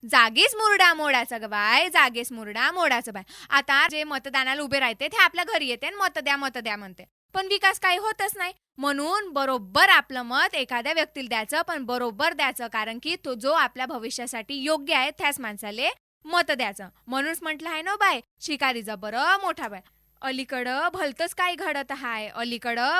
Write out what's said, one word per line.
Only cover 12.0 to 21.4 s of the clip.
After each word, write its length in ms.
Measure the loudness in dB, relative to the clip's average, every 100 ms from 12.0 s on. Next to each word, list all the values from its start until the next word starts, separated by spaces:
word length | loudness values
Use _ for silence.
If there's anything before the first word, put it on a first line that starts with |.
| -4 0 -2
द्यायचं, 340 | 2 -2 -2 -6
कारण 320 | -4 -4 -6
की 120 | -6 -6 -6
तो 80 |
जो 180 | -4 0
आपल्या 340 | 2 0 -2 -8
भविष्यासाठी 680 | -6 -8 -8 -8 -10 -8 -6
योग्य 400 | -2 -2 0 0
आहे, 160 | 0
त्याच 280 | 0 -2 -2
माणसाले 500 | -8 -10 -10 -2 -4 -4 _ _ -2
मत 260 | 0 0
द्यायचं. 360 | 0 -2 -6 -18 _ -6
म्हणूनच 320 | -4 -2 -4
म्हटलं 280 | -6 -8 -6
आहे 120 | -6
ना 140 | -4 2
बाय, 240 | 2 2 -6 _
"शिकारी 400 | -8 0 0 0
जबर 340 | -6 -8 -6 -2 2 2
मोठा 260 | 2 -4 -8
बाय." 140 | -10 -18 _ _ _
अलीकडं 680 | -6 -6 -6 -4 -2 0 0
भलतंच 400 | 0 -4 -2 -6
काय 220 | -2